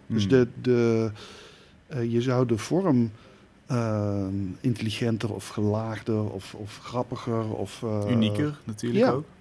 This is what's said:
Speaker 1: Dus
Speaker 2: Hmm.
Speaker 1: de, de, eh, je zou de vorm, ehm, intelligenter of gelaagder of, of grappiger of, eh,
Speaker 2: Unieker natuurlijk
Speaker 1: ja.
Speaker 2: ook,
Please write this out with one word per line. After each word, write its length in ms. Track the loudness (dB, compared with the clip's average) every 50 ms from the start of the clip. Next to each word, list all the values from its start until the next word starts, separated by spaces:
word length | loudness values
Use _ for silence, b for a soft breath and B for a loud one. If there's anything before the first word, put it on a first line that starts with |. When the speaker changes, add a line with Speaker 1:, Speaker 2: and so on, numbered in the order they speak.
| -8
Speaker 1:
Dus 160 | -2 0 0 4
Speaker 2:
Hmm. 80 | 6
Speaker 1:
de, 180 | 6 6 6 4 0 -2 0
de, 480 | 2 4 4 6 4 4 2 0 -2 -4 B B B B B B B B B B B B B -18
eh, 260 | -10 -6 -4 -4 0 0
je 100 | 0 2
zou 240 | 2 2 2 2
de 120 | 2 2 0
vorm, 520 | 0 0 0 0 2 4 4 4 4 2 -2 B B B B B B B B -20 _
ehm, 680 | -4 -2 0 0 0 0 0 0 0 0 -2 -2 -2 -2 -4 -4 -6 -6 -4
intelligenter 760 | -2 -2 -2 0 -2 -4 -2 -2 0 0 0 0 -2 -4 -4
of 140 | -6 -8 -8
gelaagder 840 | -4 0 0 2 2 0 -2 -4 -6 -6 -4 -2 0 0 0 -2
of, 240 | -4 -8 -10 -12 -12
of 240 | -12 -12 -12 -14 -16 -14
grappiger 680 | -6 -4 -4 -4 -4 -6 -8 -4 -4 -2 -2 -2 -2 -4
of, 280 | -4 -6 -8 -8 -8 -4
eh, 280 | -2 -2 -2 0 2
Speaker 2:
Unieker 480 | 2 2 2 2 2 0 0 -2 -2 -6 -10
natuurlijk 400 | -12 -10 -6 -4 0 2 4 4
Speaker 1:
ja. 60 | 4
Speaker 2:
ook, 140 | 2 0 -4 -8 -14 -20